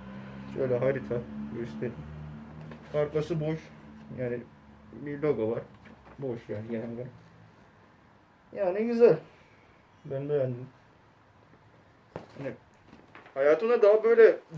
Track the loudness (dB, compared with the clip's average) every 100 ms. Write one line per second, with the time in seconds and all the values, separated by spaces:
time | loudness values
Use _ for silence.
0 | -12 -16 -16 -16 -12 -6 -2 0 0 -2
1 | -4 -8 -8 -12 -10 -8 -10 -8 -10 -10
2 | -14 -14 -14 -16 -16 -18 -18 -18 -8 -4
3 | -2 -2 -2 -4 -4 -6 -10 -20 -20 -20
4 | -16 -8 -6 -6 -10 -20 -20 -20 -20 -14
5 | -12 -4 -2 0 -2 -4 -8 -20 -20 -20
6 | -20 -12 -10 -10 -10 -10 -8 -8 -8 -10
7 | -12 -16 -20 -20 -20 -20 -20 -20 -20 -20
8 | -20 -20 _ _ -16 -4 -2 0 0 6
9 | 6 6 0 -20 -20 -20 -20 -20 _ -20
10 | -8 -6 -2 0 -2 -4 -12 -18 _ _
11 | _ _ _ _ _ -20 -20 -20 -20 -20
12 | _ -16 -16 -12 -12 -12 -20 -20 -20 -20
13 | -20 -20 -12 2 4 6 4 6 6 6
14 | 6 10 8 8 -4